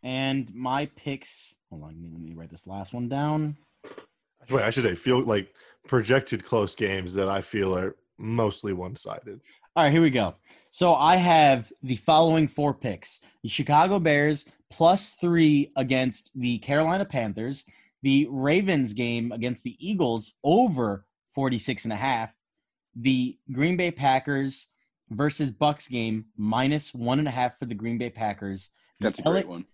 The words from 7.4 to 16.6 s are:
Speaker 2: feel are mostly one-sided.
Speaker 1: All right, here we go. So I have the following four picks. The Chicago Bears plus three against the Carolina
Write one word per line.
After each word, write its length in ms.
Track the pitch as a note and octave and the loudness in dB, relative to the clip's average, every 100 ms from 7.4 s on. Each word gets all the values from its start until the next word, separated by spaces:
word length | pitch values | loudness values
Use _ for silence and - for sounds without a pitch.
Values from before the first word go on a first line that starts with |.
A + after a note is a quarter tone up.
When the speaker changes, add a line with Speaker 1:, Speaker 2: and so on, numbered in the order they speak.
Speaker 2:
feel 360 | F#2 G#2+ F#2+ F#2 | -4 -2 0 0
are 200 | F#2+ - _ _ | -4 -8 _ _
mostly 540 | G#2+ A#2 A2 - G#2+ | -6 0 0 -2 -6
one-sided. 680 | F#2 F#2 B2 G2+ G2+ - G2 _ _ _ - | -6 -8 -12 -12 -12 -14 -18 _ _ _ 2
Speaker 1:
All 80 | |
right, 80 | D3+ | 4
here 100 | D#3+ | 6
we 80 | D#3+ | 6
go. 240 | B2+ F#2+ - _ - _ | 4 -2 -4 _ -20 _
So 240 | - F3 | 0 2
I 220 | D#3 D3+ F#3 | 4 6 6
have 540 | F3+ D#3+ D3 C3 A2+ - | 6 6 6 4 0 -14
the 140 | C3 A#2+ | -6 -4
following 520 | - D#3 E3 D#3+ D3+ | 4 6 6 4 2
four 260 | - D3 | 0 -2
picks. 460 | C3 B2 F2+ - - _ _ | -2 -6 -8 -12 -18 _ _
The 60 | A#2 | -8
Chicago 500 | - B2+ D3 F3+ G3+ | -6 2 4 4 2
Bears 480 | D#3+ C#3+ D3 D3 - _ _ | 2 4 2 0 -6 _ _
plus 420 | - E3 G3 - | 2 4 4 -2
three 580 | - F3 E3+ D#3 D3 C#3+ - | -4 0 4 6 6 2 -2
against 560 | C3 C3 B2+ - - | 0 0 0 -4 -14
the 240 | C3+ B2 | -6 -4
Carolina 460 | A#2 | -4